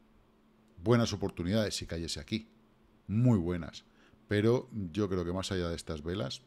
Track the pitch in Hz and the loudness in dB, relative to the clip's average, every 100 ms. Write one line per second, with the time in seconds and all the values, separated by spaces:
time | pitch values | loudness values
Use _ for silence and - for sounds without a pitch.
0 | _ _ _ _ _ _ _ - 85 120 | _ _ _ _ _ _ _ -4 4 4
1 | 113 101 95 - 85 107 104 - 87 85 | 4 0 -4 -2 0 2 0 -2 -6 -6
2 | 82 - 71 110 - _ _ _ _ _ | -6 -8 -6 -6 -6 _ _ _ _ _
3 | - 104 123 110 85 90 80 - - _ | -4 4 6 6 4 -2 -6 -12 -20 _
4 | - _ _ 104 107 127 - 110 92 80 | -20 _ _ 2 4 2 0 -8 -4 -2
5 | 101 92 85 90 92 95 87 85 - 80 | 0 0 0 -2 -2 -2 -2 -4 -6 -8
6 | 76 95 87 - | -4 -4 -6 -8